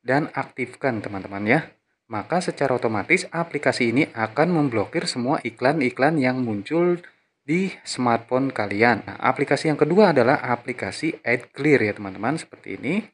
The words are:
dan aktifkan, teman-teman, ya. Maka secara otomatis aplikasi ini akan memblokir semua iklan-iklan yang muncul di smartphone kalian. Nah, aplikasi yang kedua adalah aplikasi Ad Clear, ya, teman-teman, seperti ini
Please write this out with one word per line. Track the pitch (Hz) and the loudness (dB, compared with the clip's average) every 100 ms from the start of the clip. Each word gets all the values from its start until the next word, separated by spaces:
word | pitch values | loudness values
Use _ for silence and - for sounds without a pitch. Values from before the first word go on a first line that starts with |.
dan | - 139 160 - | 0 -2 -2 -6
aktifkan, | 131 - 127 - 139 113 | -8 -8 -10 -4 -4 -2
teman-teman, | - 98 92 98 107 | -6 -10 -10 -4 2
ya. | 143 - _ _ _ _ | 2 2 _ _ _ _
Maka | 110 98 175 | -10 -2 -2
secara | 180 - 139 123 | -2 -2 0 0
otomatis | 120 107 90 175 - | 0 -2 0 0 0
aplikasi | 165 170 107 139 - 120 120 | -6 -4 -2 -2 2 2 2
ini | - | 0
akan | 113 110 113 165 170 | -2 -4 2 2 2
memblokir | 143 113 98 165 175 | 2 0 -2 -4 -4
semua | - 120 151 | -4 -2 -2
iklan-iklan | 117 - 127 156 127 123 139 165 | -4 0 0 2 0 2 2 4
yang | 127 127 | 0 0
muncul | 120 104 98 160 175 175 - _ _ _ - | -2 -4 -2 0 2 0 -4 _ _ _ -4
di | 170 190 - - | -2 -2 -6 -10
smartphone | - 123 117 - 127 135 | -2 2 2 0 -2 0
kalian. | - 101 101 120 104 - | -2 -4 2 2 2 -4
Nah, | - | -2
aplikasi | 123 131 139 139 160 | -2 0 0 0 0
yang | 143 | 2
kedua | 151 180 202 | 4 6 6
adalah | 147 117 147 | 6 4 2
aplikasi | 127 120 - 123 98 - 113 - | 0 -4 -4 -8 -8 -4 -6 -4
Ad | 120 123 - - | -2 -2 -4 -2
Clear, | 147 131 | 4 4
ya, | 107 101 | 4 -2
teman-teman, | 98 95 113 156 | -10 -4 -4 -4
seperti | - - 101 95 | -8 -18 -14 -8
ini | 113 196 - | -4 -4 -4